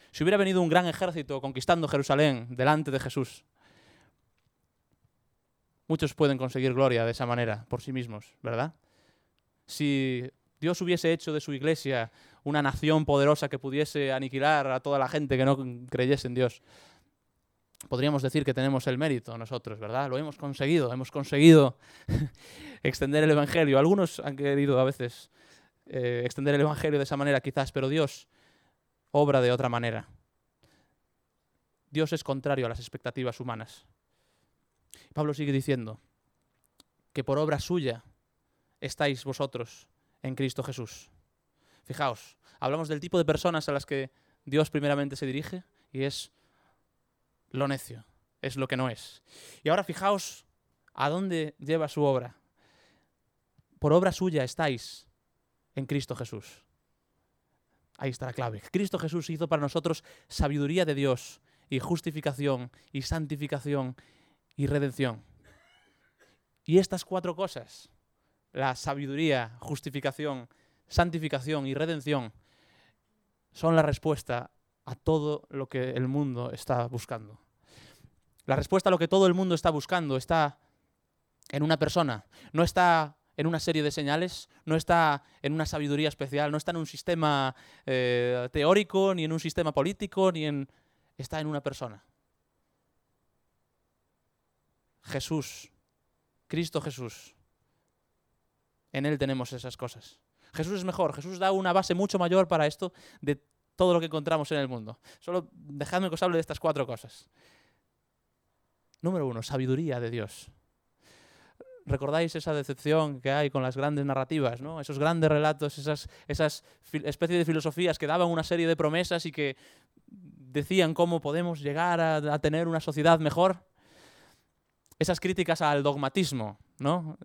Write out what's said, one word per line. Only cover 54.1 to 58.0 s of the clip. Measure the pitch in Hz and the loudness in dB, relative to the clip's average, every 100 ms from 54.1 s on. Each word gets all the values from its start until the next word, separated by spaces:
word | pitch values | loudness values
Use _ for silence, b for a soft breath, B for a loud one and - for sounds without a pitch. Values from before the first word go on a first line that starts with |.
suya | - 185 151 | 0 -2 -2
estáis | 127 - 151 120 - - _ _ _ _ _ _ _ | -2 -2 -2 -2 -8 -18 _ _ _ _ _ _ _
en | 135 | -10
Cristo | 131 143 - | -4 -4 -4
Jesús. | 123 117 107 - - _ _ _ _ _ _ _ _ _ _ _ _ _ | -10 -10 -12 -16 -20 _ _ _ _ _ _ _ _ _ _ _ _ _
Ahí | - | -8